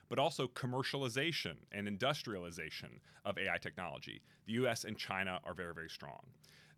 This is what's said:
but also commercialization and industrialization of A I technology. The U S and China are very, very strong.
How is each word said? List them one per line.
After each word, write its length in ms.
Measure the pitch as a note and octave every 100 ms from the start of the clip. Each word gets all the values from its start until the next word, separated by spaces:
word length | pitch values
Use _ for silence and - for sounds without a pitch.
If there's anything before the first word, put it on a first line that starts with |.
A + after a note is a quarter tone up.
| -
but 100 | A#2+
also 280 | D3+ - C3
commercialization 1080 | - B2+ B2 - C#3+ C3 B2 D#3 D3 F2+ - -
and 140 | G#2 G#2
industrialization 1120 | G2 C3 D3+ - G2 F2 E2 D#2+ - C#2 A1+ - - G2+
of 100 | F2+
A 140 | F#2+
I 80 | F2
technology. 640 | F#2 D#2+ F2 C2+ - G1+ - - -
The 80 |
U 140 | A2+ B2+
S 160 | A2+
and 120 | - G#2+
China 420 | - F#2+ F#2+ F#2
are 100 | -
very, 200 | F2 F2
very 160 | E2 D#2+
strong. 300 | - C#2+ - - - - - -